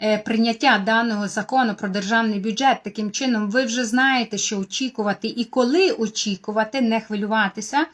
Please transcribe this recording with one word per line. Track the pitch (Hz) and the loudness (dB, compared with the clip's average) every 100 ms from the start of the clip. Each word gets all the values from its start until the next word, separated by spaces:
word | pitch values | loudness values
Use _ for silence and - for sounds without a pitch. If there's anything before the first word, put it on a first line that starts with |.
е, | 214 214 | 0 0
прийняття | 240 226 233 226 269 214 196 | 0 2 2 2 4 4 2
даного | 226 233 208 202 | 0 0 -2 -4
закону | 214 202 262 233 196 | -4 0 0 0 -2
про | 202 | -4
державний | 202 190 226 226 202 | -4 0 0 2 -2
бюджет. | 220 214 269 - | -4 0 2 2
Таким | 214 214 208 | -4 -6 -6
чином, | - 262 220 208 | -2 -2 0 0
ви | 247 | 0
вже | 247 240 226 | 0 -2 0
знаєте, | 254 269 262 226 202 | 2 2 2 -2 -4
що | - 202 | -4 -4
очікувати | 190 - 262 - 208 196 220 | -4 -6 -6 -2 -2 -2 -4
і | 233 233 | -4 -2
коли | 254 247 330 370 | 0 2 4 2
очікувати, | - 214 - 214 185 - 214 214 269 | 2 -4 -2 -4 -4 -4 -2 -2 0
не | 233 226 | 0 0
хвилюватися. | 220 208 208 220 196 220 208 277 330 | -2 -6 -2 0 0 -4 -4 -2 -2